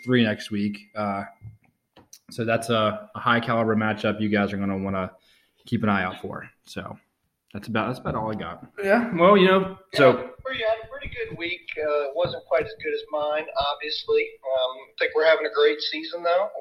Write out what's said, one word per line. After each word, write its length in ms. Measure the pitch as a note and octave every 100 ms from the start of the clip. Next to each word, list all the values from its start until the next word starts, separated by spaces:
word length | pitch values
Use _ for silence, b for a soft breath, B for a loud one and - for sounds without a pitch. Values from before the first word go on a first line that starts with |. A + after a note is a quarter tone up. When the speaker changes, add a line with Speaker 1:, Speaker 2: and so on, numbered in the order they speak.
| B2
Speaker 1:
three 180 | B2+
next 280 | A2 G#2 -
week. 380 | G#2 G#2 G#2 - G#2+
Uh, 300 | G#2 G2 - - - - _ _ _ - _ - -
so 160 | - A2+
that's 240 | A2+ -
a, 400 | A2+ G#2+ G#2 -
a 60 | G#2+
high 220 | B2 A#2
caliber 340 | A#2 A#2 A2 G#2+
matchup 460 | A2 G#2 A2 G#2
you 80 | G#2
guys 240 | G#2 G2
are 40 | G2
gonna 200 | G2 F#2+
wanna 340 | G2 F#2+ F#2 - _ _ _ _ -
keep 180 | A2
an 60 | G#2
eye 140 | G2
out 160 | F#2 F#2
for. 300 | - - - _ -
So 320 | - - - _ _ _ _ _
that's 140 | G2+ A#2
about, 200 | A2 G#2+
that's 120 | B2+
about 160 | E3 B2
all 160 | A2
I 40 | G#2
got. 300 | E2 E2+ - -
Speaker 2:
Yeah, 300 | G3 A3+ A#3 E3+
well, 220 | F3+ G#3
you 80 | F#3
know, 320 | F#3+ F#3+ - _
so 240 | - C3 -
Speaker 3:
Yeah, 100 | - -
pretty, 200 | C4 C4
had 140 | A3 A3+
a 40 | -
pretty 220 | C#4 -
good 240 | A#3+ A3 -
week. 320 | E3+ F3+ - D#3
Uh, 320 | D3+ D3 C#3+
it 60 | C#3
wasn't 280 | C3+ - -
quite 180 | B2+
as 100 | - -
good 120 | D#3 -
as 60 | -
mine, 340 | D3+ D3+ D3+ D#3 - C#3+
obviously. 560 | D3 D3+ - - D3 - -
Um, 360 | C3+ C3 B2+ B2+ -
I 40 | -
think 140 | E3+ D3+
we're 120 | D#3+
having 180 | D3+ D#3
a 80 |
great 260 | G#3+ A3 -
season, 440 | - D#4 D#4+ E3+
though. 260 | E3+ F3+ G#3 -